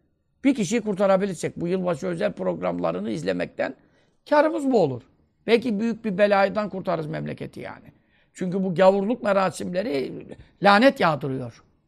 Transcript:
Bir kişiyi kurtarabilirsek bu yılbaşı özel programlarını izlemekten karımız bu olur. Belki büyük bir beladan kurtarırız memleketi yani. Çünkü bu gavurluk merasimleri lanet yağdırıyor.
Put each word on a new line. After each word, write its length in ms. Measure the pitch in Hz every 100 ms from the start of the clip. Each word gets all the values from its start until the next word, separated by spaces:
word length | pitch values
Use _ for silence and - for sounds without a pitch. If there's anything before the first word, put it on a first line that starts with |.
| _ _ _ _
Bir 100 | 262
kişiyi 260 | 277 175 233
kurtarabilirsek 760 | 214 185 202 190 202 170 160 -
bu 120 | 170
yılbaşı 380 | 190 180 165 185
özel 260 | 170 202
programlarını 800 | - 185 170 90 - 82 87 107
izlemekten 640 | 98 85 90 87 - 220 - _ _ _ _ -
karımız 400 | 294 311 330 269
bu 100 | 247
olur. 200 | 160 123 - _ _ _ -
Belki 340 | 226 254 202
büyük 240 | 226 226
bir 140 | 220 185
beladan 500 | 208 196 196 196 208
kurtarırız 380 | 190 180 170 151
memleketi 540 | 156 147 147 - -
yani. 260 | - 101 - _ _ _ _
Çünkü 320 | - 185 190
bu 100 | 190
gavurluk 480 | 165 185 196 196 247
merasimleri 1040 | 226 196 190 - 196 180 214 277 - - - - - -
lanet 380 | 196 202 262 277
yağdırıyor. 640 | 180 147 139 131 120 - _ _